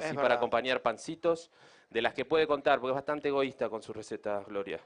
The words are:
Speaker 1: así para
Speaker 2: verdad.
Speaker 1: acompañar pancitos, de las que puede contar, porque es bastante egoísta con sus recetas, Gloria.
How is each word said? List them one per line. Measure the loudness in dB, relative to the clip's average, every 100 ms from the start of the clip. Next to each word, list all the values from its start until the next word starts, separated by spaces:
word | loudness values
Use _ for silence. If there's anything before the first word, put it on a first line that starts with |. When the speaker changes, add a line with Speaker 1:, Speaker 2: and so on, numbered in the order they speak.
Speaker 1:
así | -4 0
para |
Speaker 2:
verdad. | 2 4
Speaker 1:
acompañar | 4 0 2 0
pancitos, | 0 -4 -8 -2 0 0 -4 _ -20 -20 _
de | 0
las | 0 -2
que | 0
puede | 2 2
contar, | 2 4 2
porque | 2
es | -2
bastante | -2 -2 0
egoísta | 2 0 0 -4
con | -4
sus | -8 -12
recetas, | -8 -6 -4 -4 -4
Gloria. | -6 -4 -8